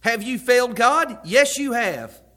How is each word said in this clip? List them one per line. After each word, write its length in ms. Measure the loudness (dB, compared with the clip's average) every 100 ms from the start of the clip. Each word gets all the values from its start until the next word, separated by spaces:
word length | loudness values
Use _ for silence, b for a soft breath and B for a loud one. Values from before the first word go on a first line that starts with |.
Have 200 | -2 -2
you 160 | -4 -6
failed 380 | 2 2 2 2
God? 420 | 2 2 -2 -6
Yes, 340 | 0 2 2 0
you 140 | -4
have. 500 | -2 -2 -4 -10 -16 _